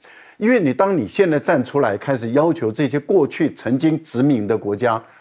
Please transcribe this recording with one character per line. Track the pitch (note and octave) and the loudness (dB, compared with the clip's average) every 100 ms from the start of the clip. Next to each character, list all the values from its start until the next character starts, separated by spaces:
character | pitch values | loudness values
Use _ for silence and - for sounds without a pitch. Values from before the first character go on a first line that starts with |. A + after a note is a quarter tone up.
| - - - - | -20 -20 -20 -2
因 | G#3+ | 0
为 | B3 | 2
你 | D3 | 2
当 | B2 G3 F3+ | 2 0 0
你 | G#2 | -2
现 | - F#3 | 0 2
在 | D3 | 2
站 | - E3+ | 2 0
出 | A#3+ C#3+ | 0 0
来， | B2 G2+ | 0 -2
开 | - | -4
始 | C3 A2+ | -4 0
要 | C3 E3 | 2 2
求 | - A2+ | 0 -2
这 | G#2+ C#3+ | -2 -2
些 | C#3+ | -2
过 | - F#4+ C3+ | 0 2 2
去 | - D#3 | 0 -4
曾 | - A2+ C3 | -2 -4 0
经 | D#3 D#3 | 2 0
殖 | - A#2 | -2 0
民 | C#3+ B2 G2+ | 2 2 0
的 | A2 | -2
国 | G2+ G2+ | -2 -2
家， | A#2+ A2+ - - | 0 -2 -6 -20